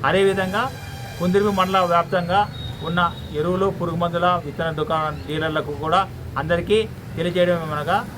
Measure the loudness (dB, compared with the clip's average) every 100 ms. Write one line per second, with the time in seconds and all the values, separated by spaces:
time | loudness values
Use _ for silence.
0 | 2 4 4 2 0 0 -2 -6 -12 -12
1 | -12 -2 2 4 4 2 4 4 4 4
2 | 4 0 2 2 2 -2 -10 -8 -4 0
3 | 0 -2 -6 -2 0 2 0 0 -4 0
4 | 0 2 2 2 -2 -4 -4 -2 -2 0
5 | -2 -6 -6 -4 -2 -2 -4 -4 0 2
6 | 0 -6 -8 -6 0 0 2 2 2 -8
7 | -12 -4 -2 2 2 2 0 -4 0 0
8 | -2